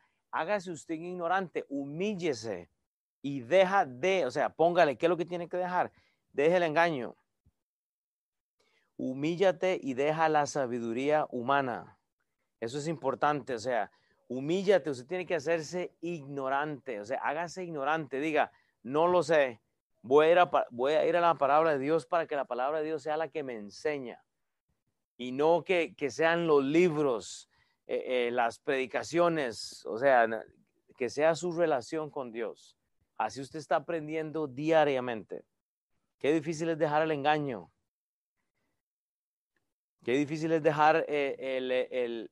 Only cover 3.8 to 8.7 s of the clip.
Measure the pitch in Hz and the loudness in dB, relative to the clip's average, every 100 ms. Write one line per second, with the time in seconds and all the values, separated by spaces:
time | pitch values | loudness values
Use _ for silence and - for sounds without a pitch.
3.8 | 151 123 180 190 127 135 110 - 165 175 | 0 -2 0 0 0 0 -2 2 2 6
4.8 | 156 120 165 170 170 175 170 180 180 180 | 4 4 0 0 -2 -6 -6 -6 -2 -2
5.8 | 127 - _ _ _ - 151 180 170 151 | -2 -6 _ _ _ 2 4 4 4 4
6.8 | 170 147 107 - _ _ _ _ _ _ | 2 0 -6 -12 _ _ _ _ _ _
7.8 | _ _ _ _ _ _ _ _ _ | _ _ _ _ _ _ _ _ _